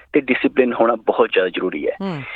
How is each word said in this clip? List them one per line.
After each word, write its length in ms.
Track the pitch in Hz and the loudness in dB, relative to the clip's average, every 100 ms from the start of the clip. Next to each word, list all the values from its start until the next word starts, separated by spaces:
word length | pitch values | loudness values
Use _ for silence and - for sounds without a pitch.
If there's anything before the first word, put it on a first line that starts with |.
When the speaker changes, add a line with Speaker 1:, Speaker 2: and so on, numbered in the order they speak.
| _ | _
Speaker 1:
ਤੇ 80 | 151 | -2
ਡਿਸਪਲਿਨ 520 | 135 127 320 - 127 | 0 0 0 2 2
ਹੋਣਾ 220 | - 117 | 2 2
ਬਹੁਤ 360 | 113 - - 113 | 2 0 2 2
ਜ਼ਿਆਦਾ 160 | - 92 | 2 0
ਜ਼ਰੂਰੀ 380 | - 92 78 - | -2 -4 -2 -4
ਹੈ। 100 | - | -4
Speaker 2:
ਹੂੰ। 220 | 196 156 127 | -6 -6 -10